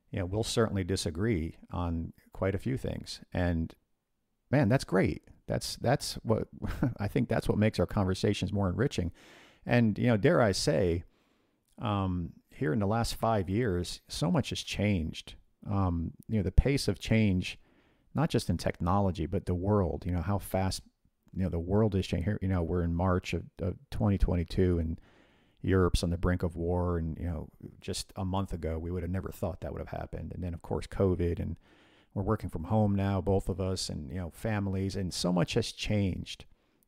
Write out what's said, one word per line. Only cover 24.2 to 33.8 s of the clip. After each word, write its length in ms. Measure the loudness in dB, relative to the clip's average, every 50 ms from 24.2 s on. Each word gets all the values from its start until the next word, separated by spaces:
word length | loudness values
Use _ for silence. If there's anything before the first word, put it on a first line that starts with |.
| 4 4 2 0 -2 0 2 2 4 4 4 2
and 200 | 0 -2 -4 -6 -10 -18 _ -20 _ _ _ _ _ _ _ _
Europe's 420 | 0 2 4 4 4 4 2 2 0
on 60 | -2
the 80 | -2
brink 260 | 0 2 0 2 0 -2
of 120 | -4 -4
war. 420 | -2 -2 0 0 0 0 0 0
And, 200 | 0 -2 -4 -4
you 80 | -4 -6
know, 240 | -6 -6 -6 -8 -12 -16 -18 -18 -18 -18 -12
just 300 | -10 -8 -8 -8 -8 -10 -8
a 100 | -6 -4
month 260 | -2 -2 -2 -2 -4 -6
ago, 240 | -4 -4 -4 -4
we 140 | -4 -4 -4
would 120 | -4 -4 -4
have 80 | -2
never 180 | -4 -4 -4 -6
thought 300 | -6 -6 -6 -6 -6 -6
that 100 | -8 -8
would 80 | -8 -8
have 200 | -8 -8 -8 -8
happened. 320 | -8 -8 -8 -10 -8 -10 -8
And 100 | -6 -6
then, 100 | -6 -6
of 80 | -8
course, 260 | -6 -4 -4 -4 -4
covid, 520 | -6 0 2 2 2 4 2 2 0 0 -2
and 160 | -4 -6 -6 -10 -12 _ -20 _ _ _ _ _ _ _ -6
we're 100 | -4 -2
working 260 | 0 -2 -2 -2 -6
from 140 | -6 -8 -4
home 280 | 0 2 4 4 4 4
now, 260 | 2 2 2 0 0
both 260 | 2 2 2 2 2
of 140 | -2 -2 -2
us, 260 | -2 -2 -2 -4